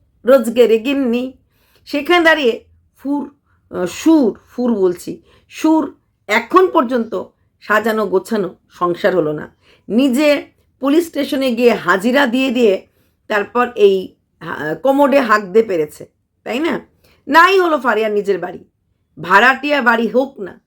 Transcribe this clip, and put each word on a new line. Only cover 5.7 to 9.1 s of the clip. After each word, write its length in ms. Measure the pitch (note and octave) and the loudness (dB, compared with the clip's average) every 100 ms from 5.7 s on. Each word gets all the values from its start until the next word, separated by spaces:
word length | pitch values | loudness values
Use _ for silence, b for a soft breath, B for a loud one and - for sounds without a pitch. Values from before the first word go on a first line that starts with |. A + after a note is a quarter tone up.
| D#4+ C#4+ - _ _ - | 2 0 -8 _ _ -4
এখন 400 | A3 - F4+ F#4 | -4 0 2 4
পর্যন্ত 560 | E4 A#3+ B3+ G#3+ F#3 - _ _ _ | 2 0 -2 -4 -8 -10 _ _ _
সাজানো 460 | - G#3+ A3 A3 G3+ | -2 -2 0 -2 -2
গোছানো 480 | F#3 F3+ A3 F3 - _ | -2 -2 -4 -6 -10 _
সংসার 460 | - F3 F3 G3 | -6 -6 -2 -2